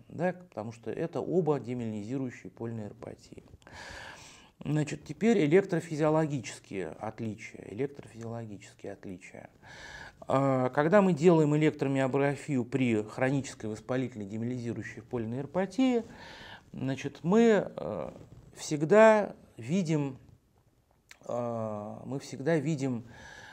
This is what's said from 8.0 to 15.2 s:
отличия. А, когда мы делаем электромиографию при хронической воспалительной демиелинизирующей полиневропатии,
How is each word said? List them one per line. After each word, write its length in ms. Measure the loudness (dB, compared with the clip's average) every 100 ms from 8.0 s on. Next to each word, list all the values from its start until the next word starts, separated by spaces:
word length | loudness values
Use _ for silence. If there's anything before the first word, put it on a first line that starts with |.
| -18 -14 -10 -10 -10 -14 -18 -16 -14
отличия. 560 | -12 -12 -14 -14 -18 -20 _ -20 -20 -18 -16 -18 -18
А, 480 | -2 2 4 2 2
когда 320 | 2 6 6
мы 100 | 6
делаем 440 | 6 8 8 6 4
электромиографию 1080 | 4 2 0 2 2 2 2 0 -2 -2
при 400 | 0 0 2 2
хронической 640 | 0 -2 0 0 -4 -10 -8
воспалительной 560 | -8 -4 -4 -4 -6 -8
демиелинизирующей 760 | -6 -4 -4 -6 -6 -8 -12
полиневропатии, 1000 | -6 -4